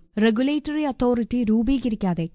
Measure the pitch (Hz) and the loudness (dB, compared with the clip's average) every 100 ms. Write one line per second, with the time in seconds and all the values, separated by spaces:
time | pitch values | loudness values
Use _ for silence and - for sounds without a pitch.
0 | _ - 220 220 262 302 302 302 302 254 | _ 0 2 2 2 0 -2 -2 -2 0
1 | 247 240 220 240 220 220 233 269 247 214 | 0 0 0 -2 0 2 2 0 -2 -2
2 | 190 170 165 | -2 -2 -4